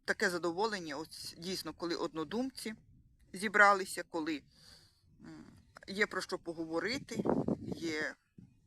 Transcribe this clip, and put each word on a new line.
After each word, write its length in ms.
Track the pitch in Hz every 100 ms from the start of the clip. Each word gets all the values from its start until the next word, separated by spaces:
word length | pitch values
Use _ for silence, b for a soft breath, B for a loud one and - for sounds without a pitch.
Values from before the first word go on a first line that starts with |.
| -
таке 240 | - 208
задоволення, 680 | 175 170 170 220 202 160 143
ось, 400 | 156 - - -
дійсно, 360 | 175 185 160
коли 220 | - 175 170
однодумці 800 | 165 160 151 214 262 - 226 226 - - - - -
зібралися, 720 | 185 208 208 202 202 190 - -
коли, 320 | 170 156 143 - B B B B B _ -
м, 240 | - 156 - - - - -
є 200 | 196 208
про 140 | 190
що 160 | - 180
поговорити, 840 | 170 165 160 165 196 269 - 226 - - - - - -
є 400 | 165 156 143 - _ - - _